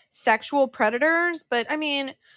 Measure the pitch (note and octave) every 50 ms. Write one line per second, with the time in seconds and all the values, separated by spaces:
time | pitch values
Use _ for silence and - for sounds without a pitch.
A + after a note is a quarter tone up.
0 | _ _ - - - B3 A3 A3 - - C#4+ C#4+ C4+ B3 - - A#3 G#3+ A#3 B3
1 | C#4+ D#4+ E4 E4+ E4+ F4 E4+ D#4 - _ B3 A#3+ A3+ - D4+ D#4 D#4 D4 C#4+ C#4
2 | C4+ C4 - _ _ _ _